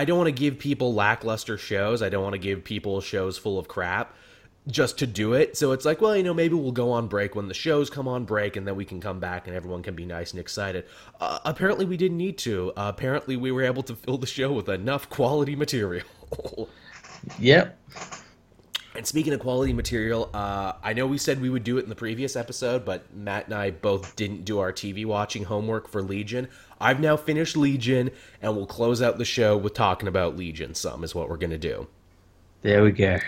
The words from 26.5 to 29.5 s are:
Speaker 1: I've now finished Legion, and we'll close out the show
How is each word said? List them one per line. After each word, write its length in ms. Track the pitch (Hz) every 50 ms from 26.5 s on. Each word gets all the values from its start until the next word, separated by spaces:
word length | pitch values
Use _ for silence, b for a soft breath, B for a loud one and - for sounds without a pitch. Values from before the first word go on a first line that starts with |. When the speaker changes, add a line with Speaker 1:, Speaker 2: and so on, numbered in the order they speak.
| b b b b b b
Speaker 1:
I've 200 | - 117 135 131
now 160 | 156 156 151
finished 400 | 151 - - 151 156 165 160 -
Legion, 560 | 156 143 139 139 135 110 120 131 127 123 - b b b b b b
and 120 | - 107 107
we'll 120 | 104 98
close 360 | 98 - 113 117 117 120 113
out 160 | 123 120 117
the 60 | 117 120
show 320 | - - - 117 107